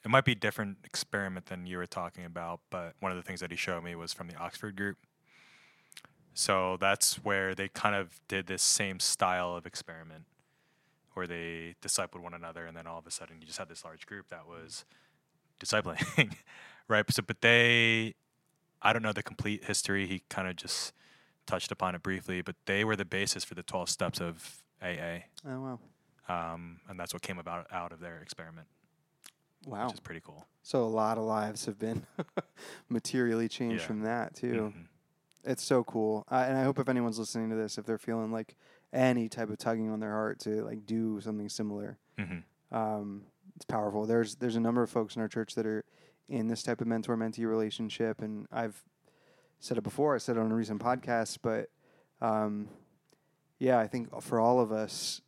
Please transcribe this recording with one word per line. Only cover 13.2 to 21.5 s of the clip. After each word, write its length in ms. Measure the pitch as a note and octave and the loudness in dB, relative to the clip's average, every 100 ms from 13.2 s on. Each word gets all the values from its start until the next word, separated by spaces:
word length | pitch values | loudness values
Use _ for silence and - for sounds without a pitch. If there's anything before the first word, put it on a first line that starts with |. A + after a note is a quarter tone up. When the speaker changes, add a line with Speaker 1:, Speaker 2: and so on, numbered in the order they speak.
| E2+ E2 | -10 -18
Speaker 1:
you 60 | D#2 | -14
just 120 | - | -10
had 100 | F2+ | -10
this 160 | - | -12
large 220 | E2 D#2+ - | -16 -18 -14
group 220 | G2+ F#2 | -14 -12
that 180 | F2 D#2+ | -16 -14
was 380 | E2+ D#2+ - - _ _ _ _ _ _ _ | -16 -14 -14 -16 _ _ _ _ _ _ _
discipling, 760 | - G#2+ F#2+ D#2+ - - A2+ - - - | 0 0 0 -2 0 4 2 0 -16 -20
<laughs> 260 | - - _ | -20 -20 _
right? 160 | G#2+ G#2+ | 4 4
So, 100 | - A2 | 0 -2
but 140 | G#2+ | 4
they, 760 | A#2 A#2+ A#2+ A#2 A#2 A2+ A2 - _ _ _ _ _ _ | 8 8 8 8 6 4 2 -6 _ _ _ _ _ _
I 120 | G#2 | 4
don't 100 | A2+ | 4
know 100 | A2 | 2
the 120 | G#2 | -2
complete 400 | - G#2+ G#2+ G#2 | -4 -4 -2 -2
history. 420 | - G2+ - G2 F#2+ | 0 -2 2 0 0
He 160 | F#2 _ | -4 _
kinda 240 | - F#2 | -4 -4
just 380 | E2+ - - - _ _ - _ _ | -4 -6 -4 -6 _ _ -20 _ _
touched 280 | - | -2